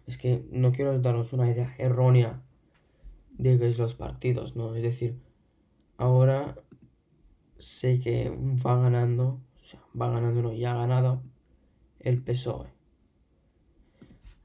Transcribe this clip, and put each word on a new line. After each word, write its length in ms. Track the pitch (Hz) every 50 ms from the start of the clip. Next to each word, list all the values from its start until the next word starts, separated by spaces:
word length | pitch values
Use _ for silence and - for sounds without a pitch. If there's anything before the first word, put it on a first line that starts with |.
| -
es 140 | - 123 -
que 260 | - 127 123 123 - -
no 200 | - 127 127 127
quiero 280 | 127 131 139 139 135 131
daros 340 | 123 127 117 117 117 117 -
una 160 | 127 123 120
idea 240 | 117 120 120 123 - -
errónea 640 | 127 127 123 123 127 127 127 123 117 113 - - - _ _ _ _ _ _ _ _ _ _ _ - - - - _ _
de 260 | - - - 127 127 123
qué 100 | 120 120
es 120 | 117 117
los 160 | 117 117 -
partidos, 600 | - - - - - - 123 123 123 - - -
¿no? 200 | 117 117 113 113
Es 80 | 117 117
decir, 360 | 117 120 - 123 117 - - - _ _ _ _ _ _ _ _ _ _ _ _ _ _ -
ahora 580 | 123 127 127 127 131 131 135 135 143 - - - - _ - _ - - _ _ _ _ _ _ _ _ _ _ _ _ _ -
sé 420 | - - - - - 127 127 123
que 300 | 127 120 117 120 117 120
va 500 | - 127 127 135 131 123 127 127 123 123
ganando, 600 | 127 123 120 120 120 120 120 120 127 131 131 - - _ _ _
o 40 | _
sea, 180 | - - - _ _ - 117
va 120 | 120 120
ganando, 320 | 120 117 117 117 117 120 117
no, 100 | 117 110
ya 200 | 113 120 123 120
ha 40 | 120
ganado 460 | 120 123 127 127 127 127 131 131 - - - _ _ _ _ _ _ _ _ _ _ _ _ _
el 220 | - 127 123 120
pesoe. 460 | - - 123 123 - 120 - - - - - _ _ _ _ _ _ _ _ _ _ _ _ _ _ _ _ _ _ _ _ _ _ _ _ _ - - - - - - - _ _